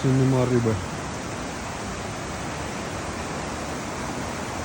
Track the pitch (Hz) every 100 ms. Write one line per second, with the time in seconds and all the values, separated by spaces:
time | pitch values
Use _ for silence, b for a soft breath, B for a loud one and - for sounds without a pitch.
0 | 135 131 131 131 123 123 117 98 - -
1 | - - - - - - - - - -
2 | - - - - - - - - - -
3 | - - - - - - - - - -
4 | - - - - - -